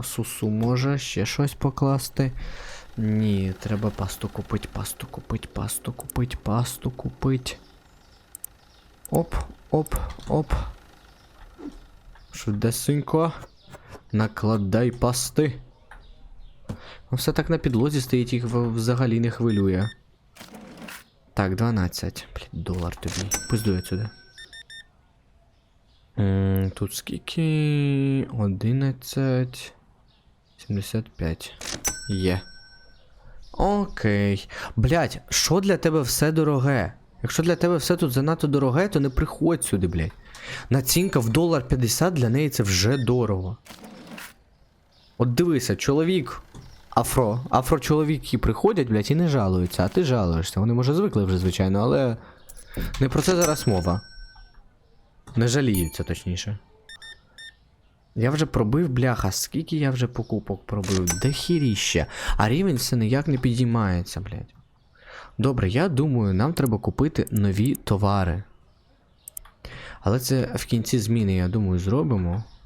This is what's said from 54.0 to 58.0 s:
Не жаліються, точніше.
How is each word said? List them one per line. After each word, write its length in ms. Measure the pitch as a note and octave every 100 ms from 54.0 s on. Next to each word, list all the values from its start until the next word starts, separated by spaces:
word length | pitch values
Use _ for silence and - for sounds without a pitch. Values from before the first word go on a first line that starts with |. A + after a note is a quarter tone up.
| - - - - - - - _ _ _ _ _ - -
Не 120 | A#2+
жаліються, 540 | C3+ C3 F#2+ E2 -
точніше. 560 | E2 E2 - F2 - G#2 - - - - - - _ A5+ A#5 - _ _ _ _